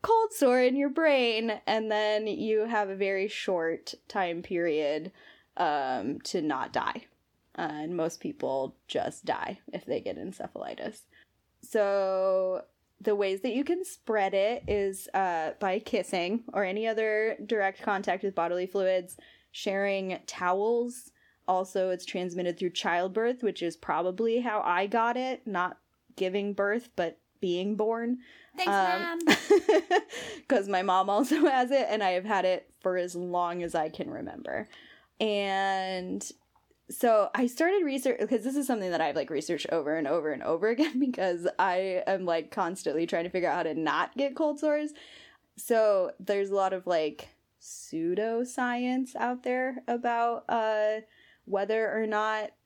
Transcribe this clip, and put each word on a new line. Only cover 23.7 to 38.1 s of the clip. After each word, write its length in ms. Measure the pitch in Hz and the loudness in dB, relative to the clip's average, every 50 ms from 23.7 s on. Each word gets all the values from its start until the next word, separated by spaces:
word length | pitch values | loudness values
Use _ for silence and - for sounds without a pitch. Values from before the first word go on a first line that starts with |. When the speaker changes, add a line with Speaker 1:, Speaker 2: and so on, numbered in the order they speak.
| 165 | -4
Speaker 1:
probably 640 | _ - - 151 156 175 185 185 190 226 226 226 247 | _ -4 -2 -2 0 0 -2 0 0 0 2 2 2
how 180 | 240 240 214 214 - | 0 0 0 0 0
I 200 | - 175 175 196 | 2 2 2 2
got 300 | 208 220 233 226 233 240 | 2 2 2 2 2 0
it. 320 | 247 254 262 254 254 _ | 0 -2 -4 -4 -6 _
Not 300 | 226 196 175 180 180 - _ _ _ _ _ _ _ - | -4 -2 0 0 -2 -4 _ _ _ _ _ _ _ -6
giving 340 | - 190 185 185 208 202 202 | -2 -2 0 0 0 -2 -2
birth, 380 | 202 196 202 202 208 240 240 - _ | -2 0 0 0 0 -2 -4 -6 _
but 220 | - 175 165 160 _ _ _ _ _ | -4 -4 -4 -4 _ _ _ _ _
being 380 | - 180 175 180 185 208 214 | -2 0 0 0 0 -2 0
born. 400 | 202 214 220 226 233 233 233 247 247 - - - - - _ _ | 0 0 0 0 0 0 -2 -2 -4 -6 -18 -20 -20 -20 _ _
Speaker 2:
Thanks, 120 | - 370 370 403 | -2 0 2 4
Speaker 1:
Um, 460 | 392 381 359 359 359 339 339 339 339 349 | 4 4 4 2 0 0 -2 -4 0 2
Speaker 2:
Mom. 120 | 320 - - - - 403 381 - - 415 415 - - 359 359 - - - | 2 2 2 4 6 6 6 6 4 4 4 4 4 2 2 2 -2 -12
Speaker 1:
<laughs> 300 | - - - - 320 - _ | -12 -10 -10 -12 -14 -2 _
'cause 180 | 277 214 196 | 2 2 2
my 140 | 196 202 180 | 2 0 0
mom 280 | 185 196 185 190 190 196 | 2 2 2 2 2 2
also 360 | 202 208 277 - 302 320 294 | 2 2 2 2 4 4 4
<laughs> 40 | 311 | 4
has 220 | 269 254 247 240 | 6 4 2 4
it, 160 | 277 269 254 - | 2 2 2 2
and 140 | 214 214 202 | 0 0 2
I 80 | 185 | 2
have 140 | 180 180 185 | 2 0 0
had 180 | 214 214 190 180 | 2 2 2 4
it 260 | 185 185 - - _ _ _ | 2 0 0 -4 _ _ _
for 160 | - 190 180 | -2 0 0
as 180 | 180 175 180 175 | 0 -2 -2 -4
long 480 | 175 180 180 175 175 175 175 175 180 175 | -6 -6 -2 0 0 0 0 -2 -4 -6
as 120 | 165 165 | -2 0
I 120 | 165 156 | 0 0
can 220 | 156 156 - 175 - | -2 -4 -6 -8 -8
remember. 580 | 139 139 - - - - - - 65 - 208 - - - - - - - _ _ _ _ | -6 -10 -10 -10 -12 -10 -8 -6 -4 -6 -6 -8 -14 -20 -20 -20 -20 -20 _ _ _ _
And 1080 | 220 214 208 202 202 196 196 190 196 196 190 190 190 190 190 185 180 185 185 202 - - - _ _ _ _ _ _ _ _ _ _ - | -2 0 0 0 0 0 0 0 0 0 0 0 -2 -4 -4 -6 -6 -6 -8 -8 -8 -12 -14 _ _ _ _ _ _ _ _ _ _ -16
so 400 | - - - 240 226 214 196 - - | -4 0 4 4 6 4 4 2 2
I 140 | 202 254 | 0 0
started 380 | 240 - - 320 349 392 415 349 | 0 2 2 2 4 4 4 2
research, 340 | 285 269 269 - 269 | 2 0 0 0 0